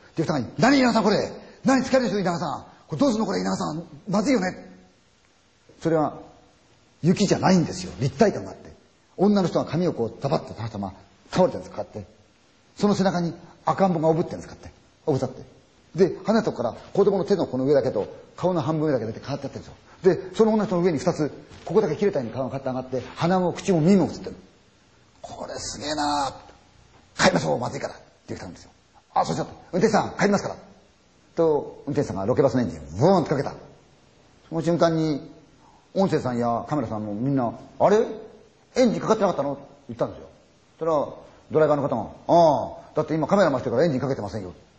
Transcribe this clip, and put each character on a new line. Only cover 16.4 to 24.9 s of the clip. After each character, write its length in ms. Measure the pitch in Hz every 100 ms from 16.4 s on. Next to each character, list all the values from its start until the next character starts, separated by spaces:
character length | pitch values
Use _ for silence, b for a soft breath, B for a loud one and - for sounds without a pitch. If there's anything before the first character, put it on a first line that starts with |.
の 40 |
と 60 | 170
こ 60 | -
か 80 |
ら 80 | 117
子 320 | - - 190
供 140 | 202 196
の 60 |
手 120 | 170 185
の 100 | 131
こ 100 | 131
の 60 |
上 100 | 135
だ 80 | 139
け 100 | 123
と、 160 | 107 92 - - -
顔 180 | 175
の 80 | 175
半 180 | 135 156
分 80 | 156
上 40 |
だ 60 | 127
け 80 | 110
出 60 |
て、 80 | -
こ 60 | -
う 20 |
や 60 | 143
っ 20 |
て 60 |
や 60 | 135
っ 20 |
て 80 | 104
る 40 |
ん 40 | -
で 0 |
す 0 |
よ。 60 | - - B 185 170 -
で、 60 | -
そ 80 |
の 60 | 220
女 120 | 214
の 20 | 196
人 80 | 175
の 60 |
上 80 | 185
に 80 | 254
二 140 | 175
つ、 180 | 156 143 - - -
こ 100 | -
こ 60 | 147
だ 80 | 147
け 60 | 147
切 100 | 202
れ 60 |
た 60 | 147
よ 60 |
う 40 | 117
に 60 |
顔 80 | 120
が 60 | 127
こ 80 | 135
う 20 |
や 0 |
っ 40 |
て 60 | 131
上 60 |
が 60 | 127
っ 60 | 127
て、 140 | 127 - -
鼻 220 | 170 185
も 140 | 175
口 180 | - -
も 80 | 170
耳 180 | 160 196
も 80 | 123
映 20 |
っ 100 | -
て 120 | -
る。 60 | - - _ _ _ _